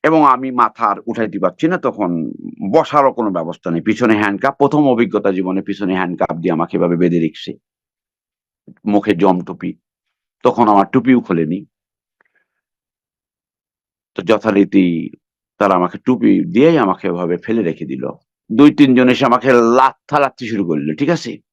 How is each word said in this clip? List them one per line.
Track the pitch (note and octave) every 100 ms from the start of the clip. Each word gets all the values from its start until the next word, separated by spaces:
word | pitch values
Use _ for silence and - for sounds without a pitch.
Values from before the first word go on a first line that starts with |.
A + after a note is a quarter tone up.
এবং | D3+ D#3+ C#3+
আমি | B2+ C3
মাথার | B2 A2+ - A2+ G2+ -
উঠাইতে | A2+ G#2+ F#2+
পারছি | F#2 - D#3+
না, | -
তখন | B2+ G2+ F#2 F2 C#2+ G1+ - - F#2+
বসারও | C3+ - - B2+
কোনো | A#2+ G#2+
ব্যবস্থা | F2+ E2 E2+ -
নেই, | E2+
পিছনে | G#2 G#2+ A#2+
হ্যান্ডকাপ, | G#2+ G#2 G2 C3+ -
প্রথম | C#3 D3+ C#3+
অভিজ্ঞতা | A#2 A2 G#2 G2+
জীবনে | F#2+ F#2 F#2+
পিছনে | - F#2+ G2+
হ্যান্ডকাপ | F#2 F2+ F2 F2+ D#2+
দিয়ে | F2
আমাকে | D#2+ E2+ -
এভাবে | F2 E2+
বেঁধে | F2 E2+
রেখেছে, | D#2+ - - - _ _ _ _ _ _ _ _ _ _ - - -
মুখে | G#2 G#2+ F2+
জম | G2 F2+
টুপি, | F2 D#2+ F2+ - _ _ _ _ _ _
তখন | B2+ B2 A2
আমার | G2+ G2
টুপিও | C3 A#2+ B2+
খোলেনি। | A#2 E2+ D#2 F#2 - _ _ _ _ _ _ _ _ _ _ _ _ _ _ _ _ _ _ _ _ _ _ _ _
তো | -
যথারীতি | F2+ G#2+ A2 G2+ G2 G2 F2+ E2 D#2 - _ _ _ _
তারা | G2+
আমাকে | F#2 F2+ -
টুপি | - A#2+ A2 F#2+ E2+
দিয়েই | G2 D#3 D#3+
আমাকে | G#2 F2+ F#2+
এভাবে | F2 F2 F2
ফেলে | - A2+
রেখে | F2 -
দিল। | C#2+ C2 B1+ - _ _ _
দুই | A2+ D3
তিনজন | D3 C#3 B2+ B2+
এসে | -
আমাকে | C3+ B2 C3+
লাথা | A#2+ A#2 B2 C3 - - D3
লাথি | C3+ - A#2
শুরু | A2 F2
করলো, | D2+ D2
ঠিক | D#2 C#3+
আছে? | E3 A#2+ - _